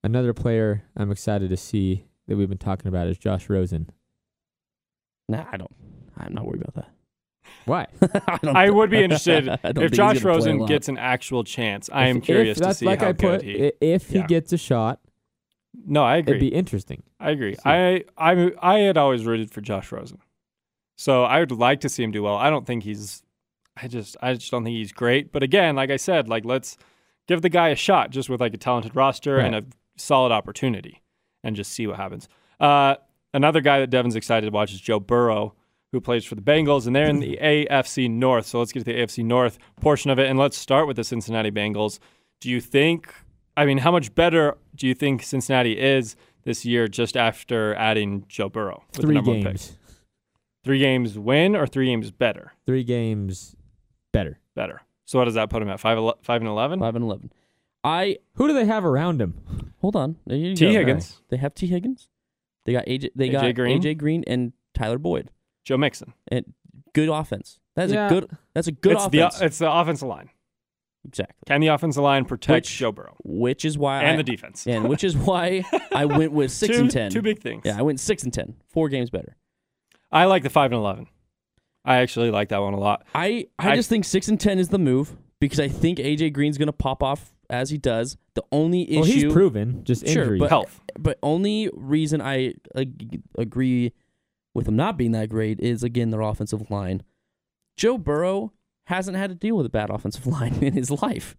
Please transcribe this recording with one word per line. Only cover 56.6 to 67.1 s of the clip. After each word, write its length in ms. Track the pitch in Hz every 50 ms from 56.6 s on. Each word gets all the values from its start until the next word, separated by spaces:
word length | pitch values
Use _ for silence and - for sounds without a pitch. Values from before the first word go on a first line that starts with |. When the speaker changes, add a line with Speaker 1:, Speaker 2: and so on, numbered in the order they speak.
| 120 143 175 190
Speaker 2:
Five 160 | 170 113 113
and 80 | 117 120
eleven. 280 | 113 98 - - - _ _ _ _ _ _ _ _ _ _ -
I 340 | 139 160 175 185 202 - - _ _ _
Speaker 1:
Who 140 | - 247 294
do 40 | 302
they 100 | 269 226
have 180 | 208 220 220 185
around 360 | 165 127 135 160 180 170 135
him? 520 | 107 87 80 - - - - - - - _ _
Speaker 2:
Hold 140 | - 196 208
on. 220 | 190 131 143 165 _ _
There 100 | - -
you 200 | 143 165 180 190
Speaker 3:
T 100 | 170 160
Speaker 2:
go. 60 | 185
Speaker 3:
Higgins. 480 | 214 214 165 127 135 82 87 - - _ _ _
Speaker 2:
They 80 | 123
have 180 | 127 131 147 _
T 140 | - 185 175
Higgins. 400 | 180 175 185 247 262 - - _ _ _ _ _ _ _ _ _ _ _ _
They 80 | -
got 100 | 120 123 - -
A 100 | 127 131
J, 120 | 139 - _
they 140 | 131 135 131
Speaker 3:
A 40 |
J 0 |
Speaker 2:
got 220 | 131 135 135 123 120
Speaker 3:
Green. 220 | 123 123 120 131 160
Speaker 2:
A 20 |
J 140 | 185 151 156
Green 300 | 156 147 151 160 170 -
and 260 | - 123 127 123 120 - _ _ _ _
Tyler 240 | - 120 107 120 131
Boyd. 320 | 151 175 - 65 - - _ _ _ _ _ _ _
Speaker 3:
Joe 120 | - 135
Mixon. 360 | 131 151 135 - - - - - _ _ -
Speaker 2:
And 240 | 123 127 - - - _ _ - _ 131 _ _ _
good 140 | 151 151
offense. 520 | 156